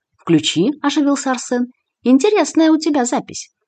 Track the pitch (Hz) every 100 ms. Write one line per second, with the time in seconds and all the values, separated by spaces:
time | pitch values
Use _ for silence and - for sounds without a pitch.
0 | _ _ - 160 - 151 214 294 285 294
1 | 285 277 269 247 - 247 247 _ _ _
2 | 233 269 427 415 294 311 320 311 330 294
3 | 240 254 - - - _